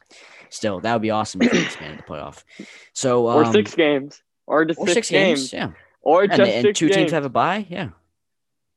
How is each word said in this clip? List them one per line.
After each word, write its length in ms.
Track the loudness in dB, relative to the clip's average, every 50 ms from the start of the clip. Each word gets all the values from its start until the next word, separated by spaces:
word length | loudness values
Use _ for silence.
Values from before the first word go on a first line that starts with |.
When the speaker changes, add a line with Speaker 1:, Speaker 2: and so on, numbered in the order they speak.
| _ _ -20 -20 -20 -20 -20 -20 -20 _
Speaker 1:
still, 300 | -14 -6 -6 -6 -6 -4
that 120 | -4 -2
would 100 | -2 0
be 80 | -2 -2
awesome 320 | -2 -2 -4 -6 -2 -2
if 80 | 0 0
they 100 | 2 0
expanded 360 | -2 -4 -8 -12 -14 -16 -16 -16
the 40 | -16
playoff. 400 | -14 -14 -12 -12 -14 -16 -20 _ _ -20 -20 -20 -20 -20 -20 -20 _
So, 340 | _ -4 -2 2 2 2 2 4
Speaker 2:
Or 160 | 4 4 4
Speaker 1:
um, 80 | 4
Speaker 2:
six 220 | 4 2 2 2 2
games. 480 | 2 2 4 2 0 -4 -8 -16 _ _ _ _ _ _
Or 180 | -2 0 0 2
just 120 | 0 -2 -2
Speaker 1:
or 80 | -2
Speaker 2:
six 220 | 0 0 0 0 0
Speaker 1:
six 20 |
games, 300 | 0 2 2 2 2 0 -4 -8
Speaker 2:
games. 20 | -8
Speaker 1:
yeah. 160 | -8 -8 -8 -10 -16 _ _ _ _
Speaker 2:
Or 200 | 0 2 4 4 4
Speaker 1:
And 60 | 4
Speaker 2:
just 100 | 4 4
Speaker 1:
the, 120 | 4 4 2
and 100 | 2 0
Speaker 2:
six 120 | 0 2 2
Speaker 1:
two 80 | 2 2
Speaker 2:
games. 80 | 2
Speaker 1:
teams 160 | 2 2 0
have 120 | 0 -2 -4
a 60 | -2
bye, 360 | 0 0 0 0 -2 -4 -6 -10
yeah. 200 | -10 -10 -10 -10 -12 _ _ _ _ _ _ _ _ _ _ _ _ _ _ _ _